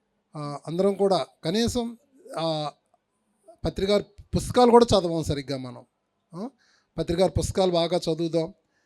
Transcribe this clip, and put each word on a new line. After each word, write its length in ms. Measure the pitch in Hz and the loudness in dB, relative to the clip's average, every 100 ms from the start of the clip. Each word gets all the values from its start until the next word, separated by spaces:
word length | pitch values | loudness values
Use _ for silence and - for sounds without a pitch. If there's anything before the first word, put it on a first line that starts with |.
| _ _ _ 156 | _ _ _ -12
ఆ, 240 | 147 139 - | -12 -12 -10
అందరం 280 | 170 196 | -2 -2
కూడా 320 | 190 196 180 131 _ | 2 2 2 -2 _
కనీసం, 540 | 165 208 233 247 233 226 _ _ - 196 | -4 -2 -2 -2 -6 -10 _ _ -14 -6
ఆ, 340 | 165 156 143 - _ _ _ _ _ _ _ - | -4 -4 -6 -10 _ _ _ _ _ _ _ -8
పత్రి 220 | 165 - 196 | -8 -4 0
గారి 180 | 208 - _ - 165 | 0 0 _ -6 -6
పుస్తకాలు 340 | - 247 247 | 0 4 8
కూడా 140 | 233 | 8
చదవం 400 | 233 208 175 165 | 8 2 2 -4
సరిగ్గా 320 | 147 143 131 139 | -4 -6 -6 -10
మనం. 280 | 127 123 120 _ _ _ _ | -10 -16 -20 _ _ _ _
ఆ? 160 | 165 240 _ _ _ _ - | -14 -14 _ _ _ _ -10
పత్రి 180 | 160 170 | -4 0
గారి 160 | 185 | 0
పుస్తకాలు 380 | - 156 - 185 | 0 -4 0 0
బాగా 260 | 170 170 175 | 0 0 -2
చదువుదాం. 580 | 170 160 165 165 160 - _ _ | -2 -4 -2 -2 -4 -8 _ _